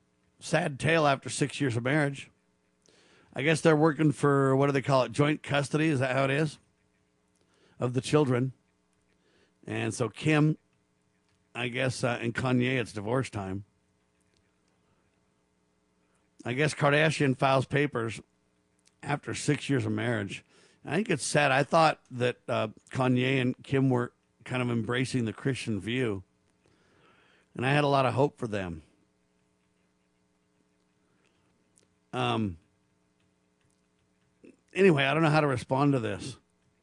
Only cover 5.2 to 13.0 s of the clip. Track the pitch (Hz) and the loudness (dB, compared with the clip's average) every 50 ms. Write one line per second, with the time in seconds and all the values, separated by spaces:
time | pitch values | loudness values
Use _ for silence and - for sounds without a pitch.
5.2 | 147 147 156 - - - 143 143 143 - - 147 156 160 151 127 131 131 127 131 | 2 2 0 -2 -4 -2 -2 -2 0 0 0 0 0 2 0 0 0 0 0 0
6.2 | 139 135 135 143 160 151 - - _ _ _ _ _ _ _ _ _ _ _ _ | 0 0 0 0 -2 -2 -4 -8 _ _ _ _ _ _ _ _ _ _ _ _
7.2 | _ _ _ _ _ _ _ _ _ _ _ - 123 127 120 131 123 - - 151 | _ _ _ _ _ _ _ _ _ _ _ -6 -6 -4 -2 -4 -2 2 2 2
8.2 | 151 127 127 120 127 131 - _ _ _ _ _ _ _ _ _ _ _ _ _ | 2 2 2 0 -2 -4 -6 _ _ _ _ _ _ _ _ _ _ _ _ _
9.2 | _ _ _ _ _ _ _ _ _ - 107 113 113 113 110 - 127 107 - - | _ _ _ _ _ _ _ _ _ -8 -6 -6 -4 -4 -4 -4 -6 -6 -6 -4
10.2 | - 151 156 151 151 156 151 - _ _ _ _ _ _ _ _ _ _ _ _ | -2 0 2 4 4 2 0 -2 _ _ _ _ _ _ _ _ _ _ _ _
11.2 | _ _ _ _ _ _ - 117 120 123 117 127 135 127 120 - - 123 120 113 | _ _ _ _ _ _ -10 -8 -6 -6 -4 -2 -2 -2 -2 -2 -4 -4 -4 -4
12.2 | 113 120 113 - 127 131 127 123 123 127 131 131 113 92 - 104 | -4 -6 -4 -4 -2 0 0 0 0 0 -2 -2 -4 -6 -8 -8